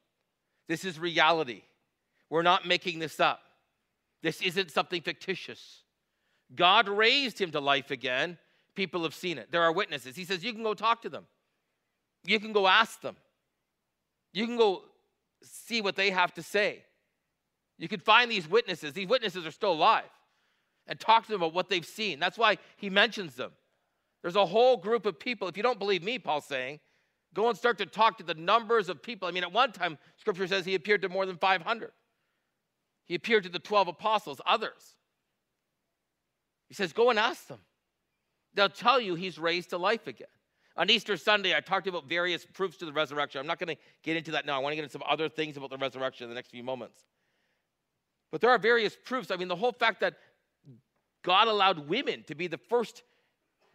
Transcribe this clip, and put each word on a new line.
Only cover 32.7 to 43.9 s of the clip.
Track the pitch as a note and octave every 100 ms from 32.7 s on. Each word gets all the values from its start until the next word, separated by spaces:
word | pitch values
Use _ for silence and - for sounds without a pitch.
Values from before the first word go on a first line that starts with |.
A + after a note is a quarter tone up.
| _ _ _ -
He | E3+
appeared | G#3+ A3
to | F3
the | F3
twelve | - G#3 F3
apostles, | D#3+ F#3+ G#3+ - C3 F3
others. | A3 F3 - - _ _ _ _ _ _ _ _ _ _ _ _ _ _ _ _ _ _
He |
says, | - F3+
"Go | G3+ A#3+
and | G#3+
ask | A#3 E4+ -
them. | A2+ _ _ _ _ _ _ _ _ _ F#3+
They'll | F#3+
tell | - A#3 C4+
you | G3+ E3
he's | F#3 D3+
raised | E3 F3 E3+
to | F3+
life | F#3 A3+ -
again." | A2 - _ _ _ _ -
On | F3+
Easter | A3+ - F#3
Sunday, | G#3+ G#3 F#3 D3+
I |
talked | - F#3+ F#3
about | F3 C#3
various | E3+ F3 D#3+ -
proofs | - F#3 -
to | D#3+
the |
resurrection. | C#3+ D3 D3 C#3+ C#3
I'm | D3
not | E3+
gonna | E3+ D3 _